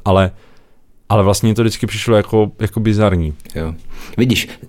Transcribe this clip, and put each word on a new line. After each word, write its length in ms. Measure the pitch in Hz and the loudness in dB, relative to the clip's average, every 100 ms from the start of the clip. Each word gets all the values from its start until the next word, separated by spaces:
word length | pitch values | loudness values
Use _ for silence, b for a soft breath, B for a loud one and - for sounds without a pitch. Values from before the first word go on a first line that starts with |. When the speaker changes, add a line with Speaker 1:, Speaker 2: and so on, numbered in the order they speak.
Speaker 1:
ale, 260 | - 95 92 b b b b b _ - _ | 0 2 2 b b b b b _ -20 _
ale 140 | 107 | 2
vlastně 320 | 98 98 113 | 2 2 0
to 80 | 110 | 2
vždycky 240 | 113 - 113 | 0 0 -6
přišlo 300 | 107 - 107 | -6 2 2
jako, 340 | 101 110 107 - | 2 0 0 -2
jako 200 | 107 - | -6 -2
bizarní. 540 | 110 104 107 92 78 73 - | 0 2 2 2 -2 -6 -12
Speaker 2:
Jo. 200 | 80 80 80 - B B - | -8 -8 -8 -12 B B -2
Vidíš, 300 | 123 113 - B | 0 0 -4 B